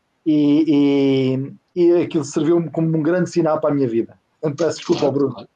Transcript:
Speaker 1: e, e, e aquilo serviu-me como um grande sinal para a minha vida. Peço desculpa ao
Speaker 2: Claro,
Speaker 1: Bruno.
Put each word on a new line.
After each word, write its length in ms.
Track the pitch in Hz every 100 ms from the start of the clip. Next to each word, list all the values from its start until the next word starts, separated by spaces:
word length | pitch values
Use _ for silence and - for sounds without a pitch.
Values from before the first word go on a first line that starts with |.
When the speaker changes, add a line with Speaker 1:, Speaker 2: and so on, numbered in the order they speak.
| _ _ 160
Speaker 1:
e, 1300 | 151 147 147 160 143 143 139 139 135 131 131 135 - _ 180
e, 60 |
e 220 | 170 175
aquilo 200 | - 165
serviu-me 460 | 135 165 151 170 160
como 260 | 165 165 160
um 60 |
grande 260 | 151 180 175
sinal 300 | 175 156 156
para 120 | 151
a 20 | 143
minha 120 | 127
vida. 300 | 113 104 - _ _ 156 135
Peço 200 | 156 147
desculpa 280 | - 160 143
ao 60 |
Speaker 2:
Claro, 160 | 139 135
Speaker 1:
Bruno. 160 | - -